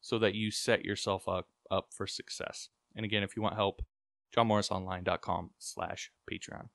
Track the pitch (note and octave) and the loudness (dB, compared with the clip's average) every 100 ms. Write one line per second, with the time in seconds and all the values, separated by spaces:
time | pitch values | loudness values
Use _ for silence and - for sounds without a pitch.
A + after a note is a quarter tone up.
0 | - A#2 G#2+ G#2 G#2+ - - A2+ - G2+ | 0 4 4 4 -2 -2 2 2 2 -2
1 | - F#2+ - F#2 F2 _ - G2 - - | 0 0 0 -2 -4 _ -2 -2 -2 -8
2 | G2 - - - - - - _ _ - | -8 -6 -8 -8 -8 -8 -14 _ _ -6
3 | A2 G#2 G2+ - G#2+ G#2 G2+ - - _ | 0 0 0 0 -2 2 0 0 -8 _
4 | _ _ _ - A2+ G#2 G2+ F#2+ F#2 F#2 | _ _ _ 2 6 6 4 0 -2 -2
5 | F2+ F2+ - F2 F2+ _ - - E2+ - | 0 0 0 -2 -2 _ -12 -4 -4 -4
6 | - _ - - - - - | -10 _ -10 -8 -8 -12 -14